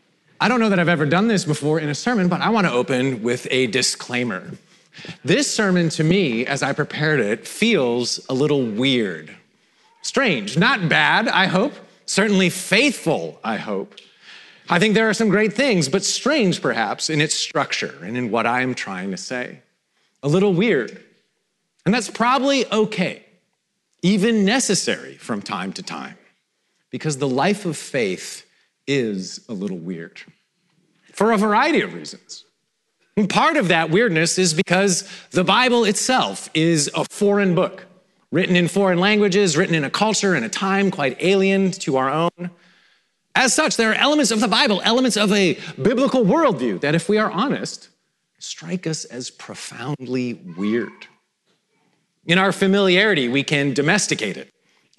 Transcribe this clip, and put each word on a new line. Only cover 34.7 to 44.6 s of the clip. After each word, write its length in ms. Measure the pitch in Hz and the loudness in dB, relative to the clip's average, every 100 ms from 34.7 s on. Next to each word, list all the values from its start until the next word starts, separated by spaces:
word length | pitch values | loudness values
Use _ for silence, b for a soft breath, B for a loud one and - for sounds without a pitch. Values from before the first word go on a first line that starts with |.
| 180 202 175 - B B | 2 2 0 -6 B B
the 120 | 165 | 0
Bible 400 | 185 214 254 240 | 2 4 4 2
itself 640 | 214 - - 254 107 95 - | 2 0 0 0 0 -4 -4
is 360 | 160 165 160 143 160 | 0 2 2 0 -4
a 80 | - | -6
foreign 420 | - 202 202 190 | 0 0 2 2
book, 320 | 175 160 - - _ _ _ - | 2 0 -4 -20 _ _ _ -4
written 240 | 160 185 175 | -2 2 2
in 140 | 170 | 2
foreign 300 | 202 196 175 | 2 2 2
languages, 580 | 202 214 208 196 190 143 | 2 4 4 4 2 2
written 180 | 180 160 | 0 0
in 80 | |
a 60 | 135 | -2
culture 460 | - 214 196 196 156 | 0 0 2 2 0
and 100 | 113 | -2
a 40 | |
time 400 | - 190 196 196 | -4 0 2 2
quite 280 | - 139 - | 0 -4 0
alien 500 | 170 196 196 196 190 | 2 2 4 2 0
to 260 | - - 131 | -2 -2 0
our 120 | 131 | 0
own. 420 | 151 175 - 175 b b b b b b b _ - | 0 -2 -4 -12 b b b b b b b _ 0
As 160 | 254 | 2
such, 260 | - 311 - | 2 0 0
there 120 | 220 | 0
are 60 | - | 2
elements 340 | 269 302 233 | 2 2 2
of 120 | 220 | 0
the 60 | 208 | 2
Bible, 320 | 220 | 2